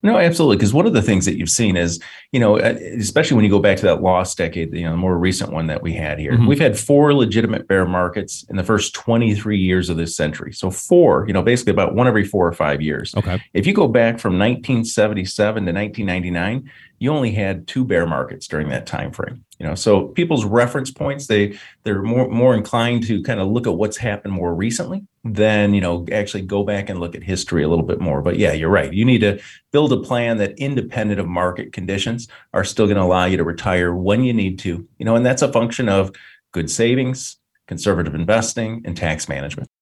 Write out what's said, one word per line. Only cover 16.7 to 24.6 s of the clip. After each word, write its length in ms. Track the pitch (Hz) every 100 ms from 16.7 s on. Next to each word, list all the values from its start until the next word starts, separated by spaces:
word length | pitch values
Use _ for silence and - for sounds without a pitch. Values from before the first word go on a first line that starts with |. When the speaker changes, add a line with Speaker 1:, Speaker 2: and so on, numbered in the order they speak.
| - - _
Speaker 1:
you 100 | 123
only 220 | 151 123
had 340 | 104 98 92 85
two 200 | - 123
bear 200 | 92 82
markets 400 | 71 64 - -
during 220 | 78 76
that 160 | 64 -
time 260 | - -
frame. 340 | - - - _ _
You 100 | 78
know, 80 | 80
so 320 | - 101 -
people's 360 | - 170 151
reference 480 | 107 110 120 143 131
points, 360 | - 143 139 -
they, 260 | 107 101 101 - _
they're 180 | - 98
more, 260 | 101 120 127
more 260 | 113 127 117
inclined 480 | 107 120 117 120 113
to 160 | 104
kind 160 | - 113
of 80 | 95
look 200 | 113 120
at 80 | 85
what's 220 | 107 -
happened 360 | 101 101 101
more 200 | 95 87
recently, 520 | 85